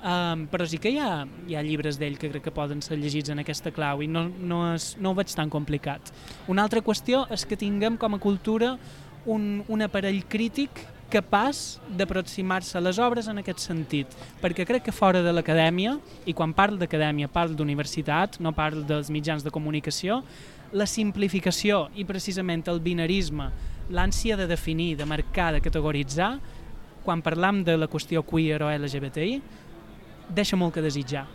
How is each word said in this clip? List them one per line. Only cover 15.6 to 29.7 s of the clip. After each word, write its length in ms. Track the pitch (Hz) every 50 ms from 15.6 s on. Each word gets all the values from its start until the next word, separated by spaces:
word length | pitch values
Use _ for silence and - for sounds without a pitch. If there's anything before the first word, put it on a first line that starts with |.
| 160 160 170 180 190 220 269 302 - - - - -
i 80 | - 160
quan 160 | - 170 160 160
parlo 240 | - - 220 208 190
d'acadèmia 480 | 175 165 - 156 151 151 151 147 147 139
parlo 240 | - 175 170 165 160
d'universitat, 840 | 147 151 147 143 143 147 143 - - 151 - 147 160 185 202 - - 175
no 80 | 160 156
parlo 300 | - 151 156 151 156 147
dels 240 | 147 156 151 143 143 156
mitjans 300 | 151 147 156 160 151 139
de 60 | 151 -
comunicació, 640 | 160 156 151 151 151 147 - 143 - - 185 214 254 262 - - - - - - - - - -
la 120 | 196 208 196
simplificació 960 | - - 214 208 190 202 202 202 - 196 165 185 170 - - 208 208 196 156 - -
i 100 | 208 202
precisament 640 | 170 202 190 - - 185 190 185 180 170 165 160
el 140 | - 175 170 160
binarisme, 640 | 175 180 170 165 165 185 196 185 151 147 151 143 135 - - - - - - - - 180
l'ànsia 400 | 180 180 190 - - - 226 220
de 120 | 196 190 170
definir, 460 | 170 160 - - 160 160 165 175 160 143
de 80 | 151
marcar, 460 | 147 156 151 147 - - - 175 170 156
de 80 | 147 -
categoritzar, 760 | 165 - 165 147 151 151 143 143 135 135 156 180 202 254 277 - - - - - - - - - - - - -
quan 160 | - 175 165 156
parlam 400 | 185 165 160 175 190 202 202 185
de 140 | 165 165 160
la 80 | 160
qüestió 380 | 156 - 156 - - 175 160 151
queer 380 | - - 165 160 156 151 151 151
o 40 | 151 151
L 160 | 147 143 143
G 80 | 135 143
B 100 | 139 135 131
T 120 | 156 156 196
I, 80 | 247 277 277 - - - - -